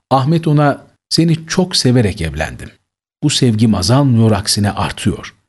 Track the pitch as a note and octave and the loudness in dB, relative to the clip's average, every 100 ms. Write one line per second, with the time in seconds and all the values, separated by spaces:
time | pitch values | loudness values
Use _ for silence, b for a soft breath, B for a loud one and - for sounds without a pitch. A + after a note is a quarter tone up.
0 | _ C3 C3 E3 D#3+ D3 C#3+ C3 - _ | _ 0 2 0 2 2 2 -2 -8 _
1 | _ - E3+ D#3+ - - F#3 - C3 B2 | _ 0 0 0 -2 -2 -2 0 2 2
2 | G#2 E2 D#2+ D2 D2+ A#2 - - _ _ | 0 -2 -6 -6 -8 -8 -18 -20 _ _
3 | _ _ D3 - B2+ G#2+ A2+ F#2+ F#2 C3 | _ _ -4 0 0 2 2 2 2 2
4 | C#3 A#2 A2+ G#2+ - - G2+ G2+ G2+ - | 4 4 2 2 -2 -2 -2 -2 -6 -4
5 | G#2+ - - - | -4 -4 -8 -20